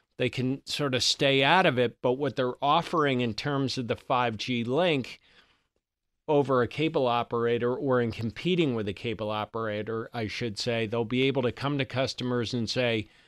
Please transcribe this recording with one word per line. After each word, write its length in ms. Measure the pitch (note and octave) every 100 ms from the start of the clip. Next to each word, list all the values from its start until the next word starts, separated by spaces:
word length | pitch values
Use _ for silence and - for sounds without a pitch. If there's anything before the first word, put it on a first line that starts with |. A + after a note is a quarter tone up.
| _ -
They 100 | B2+
can 320 | - B2+ C3+ -
sort 280 | - C#3+
of 80 | B2+
stay 400 | - - C#3+ C3+
out 220 | C3+ F3+
of 140 | F3+ B2
it, 180 | A#2+ -
but 160 | B2+ C3
what 180 | C#3+ A#2+
they're 260 | B2+ -
offering 600 | C#3+ D#3+ - E3 C#3+ B2
in 100 | A#2+
terms 460 | G#2 D3 C#3 C3+ -
of 100 | A2+
the 80 | A#2
five 400 | - B2+ A#2+ G#2+
G 260 | - A#2+
link 560 | A#2 C#3 F3+ C#3+ - - _ _ _ _ _ _ _ _ _ _ -
over 320 | D3 C3 B2+
a 80 | A#2
cable 380 | - D#3 D#3 B2
operator, 680 | A#2+ A#2 A#2 A#2 A#2+ A#2+
or 280 | B2+ C#3 B2
in 100 | A#2
competing 640 | A2 A2+ - E3+ F3+ D3+
with 120 | A#2 G2+
a 60 |
cable 380 | F#2+ A#2+ G#2 G#2+
operator, 800 | G#2+ G#2 A2+ A2 G#2 G#2 A2+ A#2
I 140 | A#2+ G#2+
should 320 | - A#2+ G#2
say, 260 | B2 A#2
they'll 220 | A2 A#2 A2
be 160 | B2
able 180 | C3+ C3+
to 120 | A#2+
come 260 | - C#3 C#3+
to 80 | C3
customers 680 | C#3 C3 - B2+ B2 A2
and 160 | B2 G#2+
say, 400 | B2+ B2 A2+ G2 _